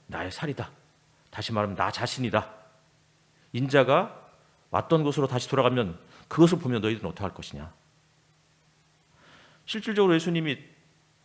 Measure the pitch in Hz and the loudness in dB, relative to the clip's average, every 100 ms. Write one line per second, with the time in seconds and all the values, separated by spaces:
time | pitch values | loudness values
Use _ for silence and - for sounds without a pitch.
0 | - 85 87 - 156 131 107 - _ _ | -14 -10 -10 -8 -8 -8 -10 -14 _ _
1 | _ _ _ - 107 110 104 95 95 - | _ _ _ -12 -4 -2 -2 -2 -2 -2
2 | 123 - 120 107 - - - _ _ _ | -6 -4 -2 -2 -2 -10 -20 _ _ _
3 | _ _ _ _ _ 120 135 139 123 147 | _ _ _ _ _ -6 2 4 6 4
4 | 220 - - _ _ _ _ 90 - 165 | 2 -8 -20 _ _ _ _ -4 2 2
5 | 147 147 135 123 - 131 123 123 104 82 | 2 0 0 -2 -2 0 2 2 -2 -6
6 | - - - - 170 170 127 120 107 110 | -16 -20 -6 4 6 4 -2 0 0 -2
7 | 90 82 92 - - 69 78 - _ _ | -6 -6 -8 -8 -14 -14 -16 -18 _ _
8 | _ _ _ _ _ _ _ _ _ _ | _ _ _ _ _ _ _ _ _ _
9 | _ _ - - - _ - 220 214 208 | _ _ -20 -20 -20 _ -12 -8 -2 4
10 | 196 165 170 165 160 127 - - _ _ | 6 6 4 0 -2 -4 -10 -20 _ _
11 | _ _ | _ _